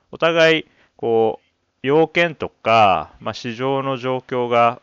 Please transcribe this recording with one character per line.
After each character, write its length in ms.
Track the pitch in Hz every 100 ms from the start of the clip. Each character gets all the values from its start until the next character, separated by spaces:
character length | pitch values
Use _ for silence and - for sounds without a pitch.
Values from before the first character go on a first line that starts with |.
| -
お 60 | -
互 440 | 165 165 160 160
い、 40 | - _ _ -
こ 460 | 113 113 110 -
う、 40 | _ _ _ _
要 240 | 127 151 156
件 280 | 175 170 147
と 120 | 87
か、 640 | _ 110 113 101 85 76 -
ま 120 | -
あ、 20 |
市 220 | 107 123 113
場 280 | 135 135
の 140 | 135 131
状 220 | 127 131
況 280 | - 127 123
が 340 | 120 117 123